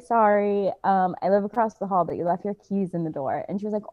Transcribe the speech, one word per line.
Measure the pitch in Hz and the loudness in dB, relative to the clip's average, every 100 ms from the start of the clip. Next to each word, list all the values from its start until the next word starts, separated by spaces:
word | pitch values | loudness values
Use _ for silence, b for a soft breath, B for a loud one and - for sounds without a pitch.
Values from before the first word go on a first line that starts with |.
| 240 | 2
sorry, | 233 208 208 208 202 190 - | 4 6 4 2 0 0 -2
um, | 190 190 185 - | 0 2 2 0
I | 180 | 2
live | 202 | 2
across | 202 247 220 - | 2 -2 -2 -2
the | 190 | -2
hall, | 190 165 | 0 0
but | 110 | -2
you | 170 | -2
left | 180 208 | -2 -4
your | 202 | -8
keys | - 196 185 170 | -4 -2 -2 -2
in | |
the | 156 | -4
door." | 151 131 135 - | -4 -4 -4 -4
And | 190 | -6
she | 208 | -4
was | |
like, | 214 - | -6 -4